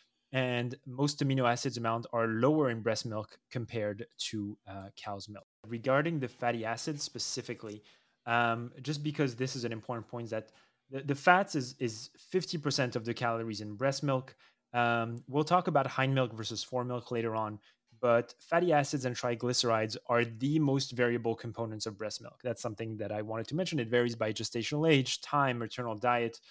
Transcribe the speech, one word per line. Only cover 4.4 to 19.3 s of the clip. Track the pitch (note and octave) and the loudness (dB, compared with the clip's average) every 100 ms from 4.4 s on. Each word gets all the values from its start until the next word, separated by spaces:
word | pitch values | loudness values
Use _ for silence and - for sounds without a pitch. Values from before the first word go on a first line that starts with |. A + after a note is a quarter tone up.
| G2+ G#2+ G2 | -6 -8 -14
uh, | G2 G2 - | -14 -14 -12
cow's | G#2+ G2+ G#2+ | -10 -10 -10
milk. | G#2 - _ A2 | -16 -20 _ -10
Regarding | A#2 B2+ C#3 D#3+ D#3 | -2 4 4 4 0
the | B2 | -4
fatty | - A#2+ A#2 | -2 -2 0
acids | A2 A#2 D#3+ D3 | -2 -2 -4 -4
specifically, | - A#2 - B2+ A#2+ A2+ A2 G#2+ - _ _ _ A#2 | -6 -6 -4 -4 -6 -8 -10 -12 -16 _ _ _ 0
um, | A#2 A#2 A#2 A#2 - | 2 4 0 -4 -8
just | B2+ D3 | -6 -4
because | D3+ C#3+ C#3 A#2 | -4 0 0 0
this | C3 | -4
is | C3 | -4
an | A#2 | -4
important | A2 A#2 A#2 G#2+ | -6 -6 -8 -8
point, | A#2+ A2+ | -10 -6
that | A2 - _ _ _ _ | -6 -6 _ _ _ _
the, | C3+ | -8
the | C#3+ | -4
fats | C3+ F#3 F#3 G3 | 2 6 6 4
is, | D3 B2 - | -2 -4 -4
is | B2 G#2+ - - | -6 -6 -12 -18
fifty | - F3+ - E3 | -4 -4 -2 -4
percent | C#3 C3+ B2 B2 | -2 0 0 -2
of | |
the | A2+ | -4
calories | A#2 A#2+ A2+ A2+ G#2 | -2 -2 -2 -4 -6
in | G#2+ G#2 | -8 -2
breast | C3+ C#3 | -2 0
milk. | C#3+ C3 C3 - - _ _ | 0 0 -2 -16 -20 _ _
Um, | A#2+ A#2+ A#2 A#2 A#2 - | 0 2 2 0 -6 -4
we'll | C#3 | -2
talk | D3+ F3+ F3+ | 4 4 4
about | D3 C3+ | 2 2
hind | - C3 | 2 2
milk | C3+ B2 | 2 2
versus | A2 G#2+ G#2+ | -2 -6 -6
fore | - B2 | -4 -4
milk | B2 B2 - | -4 -6 -4
later | A#2 A2+ A2 | -2 -2 -2
on, | G#2+ G#2 - _ _ A2+ | -4 -6 -16 _ _ _
but | B2 A#2 A#2+ - | 4 4 4 -8
fatty | - E3+ F3+ | 0 2 6
acids | D3 C#3 C#3+ | 4 4 0
and | B2 A#2+ | -2 -2
triglycerides | B2 | -2